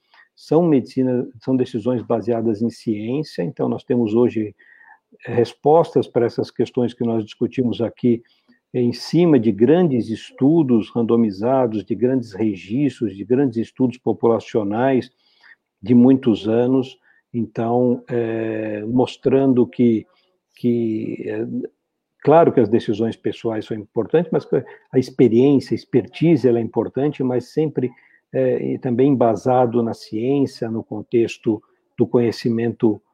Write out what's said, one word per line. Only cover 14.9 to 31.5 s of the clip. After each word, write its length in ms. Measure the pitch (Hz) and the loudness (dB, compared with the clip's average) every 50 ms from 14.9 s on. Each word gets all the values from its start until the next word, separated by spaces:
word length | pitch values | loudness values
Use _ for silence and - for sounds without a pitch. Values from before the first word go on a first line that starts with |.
| 135 127 - - _ _ _ _ _ _ _ _ _ _ _ _ _ _ | 0 0 -2 -4 _ _ _ _ _ _ _ _ _ _ _ _ _ _
de 140 | - 98 123 | -2 2 4
muitos 520 | 120 120 127 135 131 131 127 107 90 92 | 6 6 6 4 4 2 0 0 0 -2
anos. 520 | 107 110 117 123 123 131 135 123 127 - _ _ _ _ _ _ _ - | -2 0 0 0 2 0 0 -2 -4 -8 _ _ _ _ _ _ _ -8
Então, 720 | 120 113 - - - 117 113 117 123 127 123 120 123 - | -8 -8 -6 -6 -6 -4 -2 0 2 2 2 0 -2 -4
é, 800 | - 127 120 117 113 113 113 113 110 110 110 110 107 107 104 104 | -6 -4 -4 -4 -4 -4 -4 -6 -6 -6 -6 -6 -6 -8 -8 -6
mostrando 840 | 110 117 127 127 - - - - 135 123 135 135 135 131 123 120 | -2 0 0 0 0 -2 -4 0 2 2 4 4 4 4 2 2
que, 400 | 117 - - 123 120 113 107 - - _ _ _ _ _ _ _ _ _ | 0 0 2 2 2 2 0 -2 -6 _ _ _ _ _ _ _ _ _
que, 720 | _ - 120 120 120 117 113 110 113 110 - - - - | _ -2 -2 0 0 -2 -2 -4 -4 -6 -8 -8 -8 -8
é, 200 | 104 107 107 117 123 120 123 - - _ _ _ _ _ _ _ _ _ _ - | -8 -8 -6 -8 -8 -8 -8 -10 -10 _ _ _ _ _ _ _ _ _ _ 2
claro 300 | 143 143 165 170 143 - | 4 6 6 6 6 4
que 80 | - | 2
as 80 | 120 98 | 2 2
decisões 480 | 110 110 - - 110 101 113 113 104 | 2 0 0 -2 -4 -2 -2 -4 -4
pessoais 480 | - - 113 98 - - 117 110 110 101 | -6 -6 -8 -8 -6 -6 -6 -6 -6 -8
são 100 | - 120 | -8 -10
importantes, 560 | 110 101 - - 120 110 95 - 160 175 170 | -10 -10 -8 -6 -6 -2 0 0 0 0 0
mas 140 | - 151 - | -2 -4 -4
que 180 | - - 147 127 - - - _ _ - | -2 -4 -4 -4 -6 -12 -20 _ _ -2
a 60 | 135 | -2
experiência, 760 | 123 - - - 139 117 107 117 127 143 143 131 - - 120 | -2 0 2 2 4 4 6 4 4 4 4 2 2 -2 -6
a 20 | |
expertise, 680 | 110 - _ - 127 98 - - - 151 165 170 131 113 | -8 -4 _ -2 -2 -2 -2 -4 0 2 2 4 4 4
ela 120 | 127 117 120 | 2 2 2
é 40 | 113 | 0
importante, 600 | 113 - 117 110 90 - 131 135 151 147 - 139 | -2 -4 -4 -4 -4 -4 -4 -4 -4 -2 -2 -2
mas 240 | 127 127 127 123 | -2 -2 -2 -4
sempre, 440 | - - 151 156 156 151 - 127 127 - _ _ _ _ _ _ _ - | -4 -4 -4 -2 -2 -2 -4 -6 -6 -6 _ _ _ _ _ _ _ -4
é, 400 | 131 131 127 123 120 120 131 131 | -2 0 0 0 -2 -2 -4 -6
e 60 | 131 | -4
também 320 | - 135 120 117 131 143 | -4 -2 0 2 2 2
embasado 720 | 143 117 123 117 110 95 - 131 123 127 127 120 113 120 117 | 2 2 2 2 0 0 0 0 2 2 2 2 0 0 -2
na 120 | 113 104 | -2 -4
ciência, 760 | - - - - 107 117 127 139 143 135 127 135 - 127 113 | -8 -12 -10 -8 -4 -2 -2 0 0 0 -2 -4 -6 -8 -6
no 120 | 113 113 98 | -6 -8 -8
contexto 800 | - 110 107 98 - - 120 117 101 - - - 120 | -8 -10 -12 -8 -2 0 0 0 0 -2 -4 -4 -2